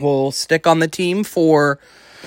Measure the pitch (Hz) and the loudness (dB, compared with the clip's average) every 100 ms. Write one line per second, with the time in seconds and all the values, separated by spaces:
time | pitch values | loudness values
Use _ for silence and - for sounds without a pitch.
0 | 143 139 135 - - 160 170 165 160 - | -2 0 -2 -4 -2 0 2 2 0 -2
1 | 180 190 214 185 160 151 147 143 - - | -2 -2 -4 0 4 4 2 -2 -10 -20
2 | - - | -20 -20